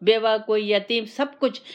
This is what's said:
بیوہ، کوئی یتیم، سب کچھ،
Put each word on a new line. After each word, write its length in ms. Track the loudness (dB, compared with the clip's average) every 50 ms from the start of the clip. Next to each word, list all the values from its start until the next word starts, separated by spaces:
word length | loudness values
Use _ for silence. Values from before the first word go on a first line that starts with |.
بیوہ، 360 | 0 2 2 2 4 2 0 0 0
کوئی 260 | 0 -2 -2 0 2 0
یتیم، 320 | 0 0 0 -2 -2 -2
سب 220 | -4 -4 -4 -4 -4 -2 -2
کچھ، 220 | -2 -2 -2 -4 -14 -20 -20